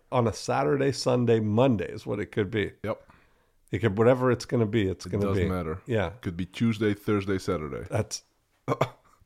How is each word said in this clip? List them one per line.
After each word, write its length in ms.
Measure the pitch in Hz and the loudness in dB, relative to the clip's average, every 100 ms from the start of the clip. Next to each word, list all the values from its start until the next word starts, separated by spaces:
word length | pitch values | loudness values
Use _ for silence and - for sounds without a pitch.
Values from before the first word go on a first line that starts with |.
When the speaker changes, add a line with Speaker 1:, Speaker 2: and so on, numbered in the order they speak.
| _ | _
Speaker 1:
on 160 | 127 117 | 0 0
a 60 | |
Saturday, 580 | - - 127 147 143 139 | -2 -4 -2 0 0 0
Sunday, 480 | 123 127 123 120 113 | 0 0 2 4 2
Monday 480 | 107 107 135 104 87 | 4 4 4 2 -2
is 160 | 113 | -8
what 140 | 131 107 | -6 -6
it 80 | 98 | -4
could 200 | - 95 | -2 -2
be. 200 | 107 - - | -2 -4 -6
Speaker 2:
Yep. 180 | 101 - - - _ _ _ _ _ | -8 -8 -12 -20 _ _ _ _ _
Speaker 1:
It 80 | - | -2
could, 180 | 113 98 | 0 4
whatever 340 | 113 127 127 | 4 6 2
it's 140 | 120 | 0
gonna 200 | - 127 110 | 0 0 2
be, 200 | 113 95 | 2 0
it's 180 | 87 | -2
Speaker 2:
It 40 | 92 | -6
Speaker 1:
gonna 140 | 104 | -2
Speaker 2:
doesn't 180 | 101 98 | 0 2
Speaker 1:
be. 60 | 95 | 0
Speaker 2:
matter. 320 | 90 80 85 - | -2 -4 -8 -4
Speaker 1:
Yeah. 240 | 110 85 - | -2 -2 -4
Speaker 2:
Could 160 | 107 85 | -8 -6
be 80 | |
Tuesday, 480 | 90 - 117 107 107 | -8 0 0 2 0
Thursday, 440 | 101 - 104 95 95 | 0 0 0 0 -2
Saturday. 460 | - 87 76 60 62 | -2 -4 -4 -8 -4
Speaker 1:
That's, 340 | 104 107 - _ _ _ _ - | -4 -4 -8 _ _ _ _ -6
<laughs> 60 | 143 127 - _ _ | -2 -2 -4 _ _